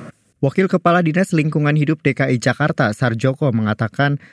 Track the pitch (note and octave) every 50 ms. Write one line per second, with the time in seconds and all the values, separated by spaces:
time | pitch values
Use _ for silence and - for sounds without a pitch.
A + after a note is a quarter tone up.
0 | - - - _ _ _ _ _ - C#3 - - F#3+ F3+ - F3 - F3 E3+ F3+
1 | F3 D#3 D3+ F3 F#3+ - F3 D#3+ D3+ D#3 - D#3 D3 C#3+ D3+ D3+ D3 C#3+ D#3 -
2 | - C#3+ C3 - C#3 C3+ C3 A2+ - C3 A#2+ - C#3+ D#3 D#3 - C#3 G#2+ G#2+ -
3 | C3+ A#2+ A2+ A2+ - C3 C3 - D3+ C3+ A2+ A2+ A2 G#2 G#2+ - A#2 G#2+ - -
4 | C#3 C#3+ C#3+ C#3 - -